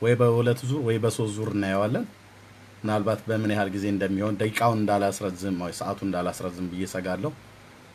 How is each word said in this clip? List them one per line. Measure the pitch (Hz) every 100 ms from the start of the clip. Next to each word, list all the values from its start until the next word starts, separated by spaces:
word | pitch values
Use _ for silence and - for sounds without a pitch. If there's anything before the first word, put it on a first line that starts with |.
ወይ | 117 120
በሁለት | 120 117 120 120
ዙር | 127 147
ወይ | 117 113
በሶስት | 113 - 110
ዙር | 104 104
እናየዋለን። | 101 98 98 107 165 - - - - - - - -
ምናልባት | 107 107 104 104
በምን | - 110 107
ያህል | 104 98
ጊዜ | 98 101
እንደሚሆን | 101 95 98 104 101
ደቂቃውን | 110 110 117 110
እንዳላስረዝም | 104 101 98 95 101 90 98 90
ወይ | 87
ሰዓቱን | 82 95 98 98
እንዳላስረዝም | 87 90 85 90 87 90
ብዬ | 90 92
ሰጋለሁ። | 95 92 92 104 - - - - - -